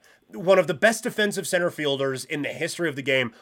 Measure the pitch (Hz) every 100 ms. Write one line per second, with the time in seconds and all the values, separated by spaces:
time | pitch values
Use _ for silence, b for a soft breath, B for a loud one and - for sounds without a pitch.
0 | b b _ 214 180 185 170 156 214 220
1 | 240 - 208 185 165 175 175 - 147 139
2 | 135 131 - 151 131 113 165 - 170 139
3 | 131 131 117 B